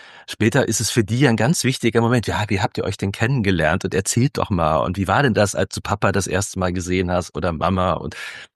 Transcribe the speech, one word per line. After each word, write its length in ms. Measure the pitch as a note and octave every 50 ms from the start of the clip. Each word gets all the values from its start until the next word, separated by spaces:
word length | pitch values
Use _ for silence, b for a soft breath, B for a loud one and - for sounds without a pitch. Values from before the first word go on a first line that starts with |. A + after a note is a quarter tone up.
| B B B B B
später 400 | B - - G#2 A2+ - C#3 A#2
ist 120 | - A2+ -
es 80 | A2+ -
für 140 | - B2 G#2+
die 240 | - A2+ B2 C#3+
ein 100 | C3 A2+
ganz 260 | G#2+ A2 C3+ F3 - -
wichtiger 380 | B2 C3 - - A#2 - A#2
Moment. 260 | A#2 A#2 B2 A#2+ G#2
„Ja, 160 | - - G2+ G#2
wie 140 | - G#2+ F#2
habt 160 | G#2+ - -
ihr 60 | - -
euch 140 | - G2
denn 140 | - - G2
kennengelernt? 760 | G2 - A2+ A2+ C#3 B2+ G2+ G2 F#2+ E2 D#2 D2+ E2+ G2 -
Und 80 | F#2+ -
erzählt 440 | - - - - A#2 B2 D3 -
doch 120 | F#2+ F2 -
mal. 280 | F#2 E2+ E2 D#2 D#2+
Und 200 | D#2 A1+ F2 F2+
wie 100 | G2 F#2+
war 160 | E2+ F#2+ B2+ C#3+
denn 100 | C3 G#2
das, 220 | G#2 G#2 G2+ -
als 180 | - G2 - -
du 60 | G2+
Papa 300 | - - G#2+ - - G#2
das 160 | F2 G2+ F#2+
erste 320 | - - F#2 G2+ - - F#2+
Mal 140 | F#2 F2+ F2+
gesehen 380 | F#2 F2 F2+ F2+ F#2 F#2 F2
hast 240 | F2+ F2+ F2+ - -
oder 160 | - F2 F2+ E2
Mama?“ 400 | D2+ D#2+ F2 F#2+ F#2 F2+ F#2 D#2+
Und, 220 | - - - - B B B B B B B B